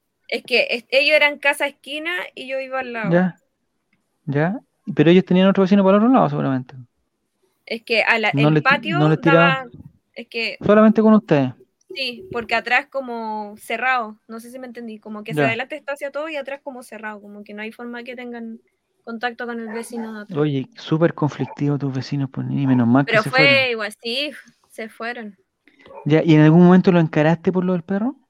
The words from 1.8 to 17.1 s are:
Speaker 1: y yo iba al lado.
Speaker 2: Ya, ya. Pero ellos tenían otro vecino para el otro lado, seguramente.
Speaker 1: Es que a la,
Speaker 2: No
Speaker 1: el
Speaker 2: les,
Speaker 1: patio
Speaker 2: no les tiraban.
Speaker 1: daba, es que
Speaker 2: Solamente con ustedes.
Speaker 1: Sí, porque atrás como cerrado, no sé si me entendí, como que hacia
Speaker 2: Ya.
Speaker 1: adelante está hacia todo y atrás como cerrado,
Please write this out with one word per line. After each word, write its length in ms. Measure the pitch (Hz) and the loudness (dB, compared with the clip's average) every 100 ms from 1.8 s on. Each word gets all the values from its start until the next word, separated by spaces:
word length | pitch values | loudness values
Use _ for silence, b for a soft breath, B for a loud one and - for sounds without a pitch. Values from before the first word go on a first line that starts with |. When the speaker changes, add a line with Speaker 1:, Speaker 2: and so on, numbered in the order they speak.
| - 294 311 359 - | -14 -10 -8 -8 -10
Speaker 1:
y 140 | - 262 | -14 -10
yo 100 | 269 | -10
iba 220 | 262 262 | -8 -8
al 120 | 254 | -8
lado. 200 | 240 208 | -6 -2
Speaker 2:
Ya, 240 | 170 185 - _ _ _ _ _ _ _ _ | 0 0 -4 _ _ _ _ _ _ _ _
ya. 360 | - 143 160 233 - _ - 151 | -4 -2 -2 -4 -12 _ -6 0
Pero 140 | 151 | 4
ellos 140 | 185 | 4
tenían 220 | 180 180 190 | 4 2 4
otro 140 | 196 | 2
vecino 220 | 190 202 | 2 4
para 140 | 190 202 | 4 4
el 40 | |
otro 100 | 226 | 4
lado, 160 | 262 156 | 4 2
seguramente. 460 | 147 139 131 123 131 123 _ _ _ _ _ _ _ - | 0 -2 -4 -6 -16 -20 _ _ _ _ _ _ _ -12
Speaker 1:
Es 160 | 226 | -12
que 180 | - 226 | -2 0
a 160 | - 226 | 2 2
la, 140 | 214 | 0
Speaker 2:
No 160 | 143 147 | 2 2
Speaker 1:
el 60 | |
Speaker 2:
les, 80 | 156 | 2
Speaker 1:
patio 340 | 147 190 - - | 2 0 0 0
Speaker 2:
no 100 | 151 | 2
les 120 | 156 | 2
tiraban. 500 | - 277 269 269 247 | 4 4 4 0 -6
Speaker 1:
daba, 140 | - - _ _ | -18 -20 _ _
es 120 | - 240 | -20 -14
que 280 | 233 220 - | -8 -8 -4
Speaker 2:
Solamente 360 | 160 214 220 220 | 2 6 6 6
con 120 | 220 | 6
ustedes. 380 | 214 - 151 131 - _ _ - | 4 4 0 0 -4 _ _ -16
Speaker 1:
Sí, 340 | - 254 240 190 | -10 -8 -10 -10
porque 240 | 226 226 | -10 -4
atrás 320 | 226 220 - 285 | -4 0 -2 -2
como 640 | 269 254 233 220 214 208 208 | -8 -10 -8 -8 -8 -10 -14
cerrado, 640 | - 226 254 254 220 214 - | -10 -6 -4 -4 -6 -12 -18
no 100 | 226 | -18
sé 120 | 233 | -16
si 80 | 254 | -18
me 80 | 254 | -18
entendí, 320 | 233 233 220 | -16 -16 -16
como 260 | 214 214 | -16 -14
que 60 | 208 | -8
hacia 120 | 151 | -2
Speaker 2:
Ya. 40 | 226 | -2
Speaker 1:
adelante 280 | 226 262 302 | -2 -8 -10
está 180 | - | -10
hacia 160 | 277 285 | -10 -10
todo 160 | 277 311 | -8 -8
y 80 | 302 | -10
atrás 240 | 269 277 | -10 -14
como 200 | - 247 | -14 -18
cerrado, 400 | 240 214 220 | -18 -16 -14